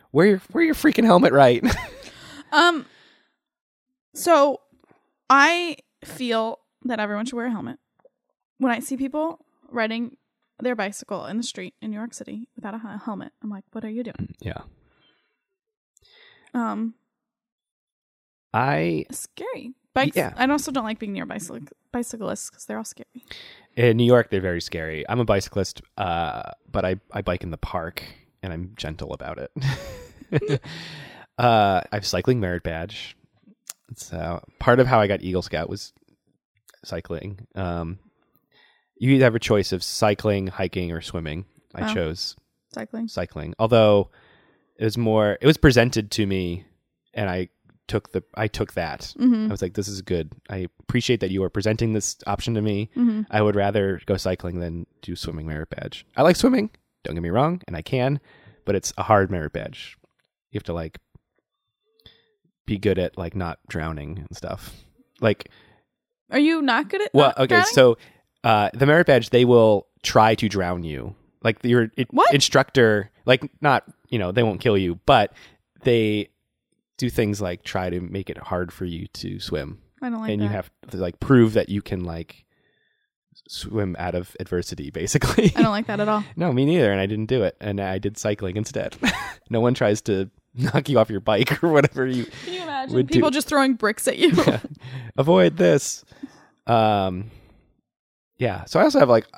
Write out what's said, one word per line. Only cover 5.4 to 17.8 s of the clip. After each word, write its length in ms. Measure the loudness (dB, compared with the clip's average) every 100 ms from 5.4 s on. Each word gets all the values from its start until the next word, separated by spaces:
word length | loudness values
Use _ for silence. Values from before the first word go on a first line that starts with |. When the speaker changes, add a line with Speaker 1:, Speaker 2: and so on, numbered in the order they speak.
| 6 2 -4 -8 _ _
Speaker 2:
feel 560 | -20 -8 -4 -2 -2 -8 _ _
that 160 | -8 -6
everyone 260 | -4 -4 -6
should 80 |
wear 120 | -6 -6
a 40 |
helmet. 280 | -6 -10 -14 _ _ _ _ _ _ _ _
When 120 | -2
I 80 | -2
see 180 | -6 -6
people 480 | -4 -4 -4 -6 _ _ _
riding 480 | -6 -4 -4 -8 -12 _ _ _ -8
their 160 | -4 -4
bicycle 500 | -6 -8 -10 -10 -6
in 100 | -8
the 40 |
street 320 | -8 -10 -16 -14
in 80 | -12
New 60 | -10
York 180 | -12
City 340 | -14 -14 -14 -16
without 180 | -14 -14
a 60 | -12
hel-, 200 | -12 -12
helmet, 280 | -10 -10 -12 _
I'm 80 | -12
like, 140 | -12 -14
"What 120 | -12
are 60 | -10
you 140 | -8
doing?" 280 | -10 -10 -10 -10
Speaker 1:
Yeah. 200 | -12 -12 -16 _ _ _ _ _ _ _ _ _ _ _ _ _ _ _ _ _ _
Speaker 2:
Um, 400 | -6 -4 -4 -8 -10 _ _ _ _ _ _ _ _